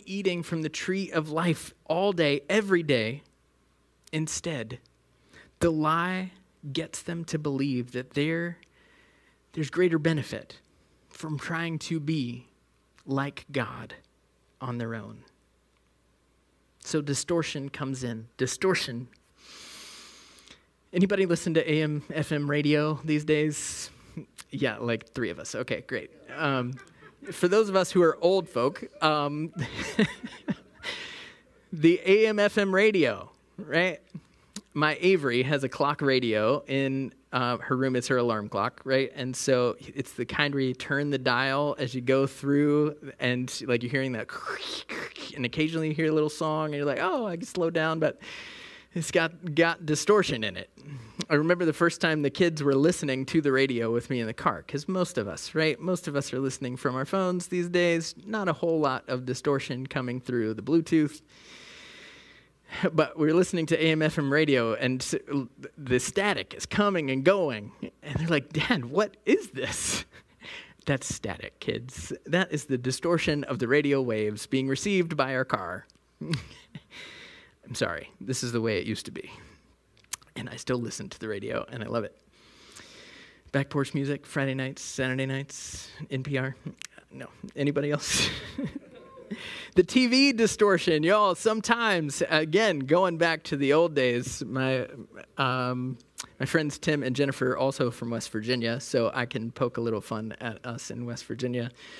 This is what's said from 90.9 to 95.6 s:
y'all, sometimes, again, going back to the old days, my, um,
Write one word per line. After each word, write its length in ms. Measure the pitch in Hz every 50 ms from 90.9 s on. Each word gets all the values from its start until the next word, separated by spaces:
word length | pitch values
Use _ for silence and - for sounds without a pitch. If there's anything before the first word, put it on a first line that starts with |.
| 160 151 151
y'all, 320 | 170 202 214 208 196 180
sometimes, 840 | - - 220 220 220 208 - 240 233 233 220 196 175 156 143 131 - 165 -
again, 500 | 165 156 160 160 151 196 226 214 175 143
going 380 | 135 131 156 180 190 185 170 160
back 260 | 165 165 160 156 -
to 120 | - 156
the 160 | 139 143 135
old 240 | 143 156 170 170 156
days, 480 | 143 131 123 120 120 123 - - - 139
my, 460 | 113 117 131 131 131 131 127 120 - - 120 - - - 101 - _ _ -
um, 600 | 139 127 127 127